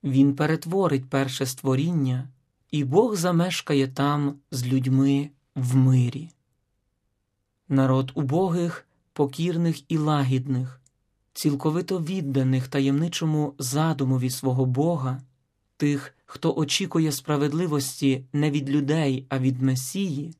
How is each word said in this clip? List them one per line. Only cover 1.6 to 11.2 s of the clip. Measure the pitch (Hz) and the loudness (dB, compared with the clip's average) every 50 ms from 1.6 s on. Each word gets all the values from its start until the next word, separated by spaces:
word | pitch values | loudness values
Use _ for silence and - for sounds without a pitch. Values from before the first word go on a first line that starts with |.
| - 135 131 131 147 165 175 165 139 131 127 127 127 - - _ _ _ _ _ _ _ | -2 0 0 0 0 0 0 0 0 0 -2 -2 -4 -8 -14 _ _ _ _ _ _ _
і | - 151 143 | -4 -2 -2
Бог | 131 131 185 226 254 214 | 2 4 4 4 4 2
замешкає | 190 165 180 175 165 170 185 170 - - - 151 143 135 131 | 0 0 2 2 2 2 2 0 -6 -2 0 2 2 2 0
там | 131 - 139 143 147 147 147 143 143 143 _ _ | 0 -2 0 0 2 0 0 -2 -4 -6 _ _
з | - 131 123 | -8 -6 -4
людьми | 123 131 135 127 131 131 131 135 139 139 139 143 147 _ _ _ _ _ | 0 0 0 2 2 2 4 4 4 2 2 -2 -4 _ _ _ _ _
в | 143 127 123 127 | -4 -4 2 4
мирі. | 135 131 131 131 127 123 120 113 139 165 165 _ _ _ _ _ _ _ _ _ _ _ _ _ _ _ _ _ _ _ _ _ _ _ _ _ _ _ _ | 4 6 6 6 4 4 2 -2 -6 -12 -14 _ _ _ _ _ _ _ _ _ _ _ _ _ _ _ _ _ _ _ _ _ _ _ _ _ _ _ _
Народ | 139 135 135 131 131 131 131 131 - | 2 2 4 4 4 2 0 -2 -4
убогих, | - 151 127 139 165 190 190 165 175 175 170 165 - - _ _ _ _ _ _ | -4 -2 0 0 0 2 2 0 0 -2 -2 -4 -8 -16 _ _ _ _ _ _
покірних | - 147 143 135 - 165 175 175 165 170 170 160 - - _ 165 | -2 -2 -2 0 -2 -2 -2 0 0 0 0 0 -2 -4 _ -2
і | 156 | 0
лагідних, | 151 151 156 147 139 127 131 131 127 139 135 123 127 127 - _ _ _ _ _ _ _ _ _ | 0 2 2 2 2 2 0 0 0 -2 -2 -2 -2 -6 -10 _ _ _ _ _ _ _ _ _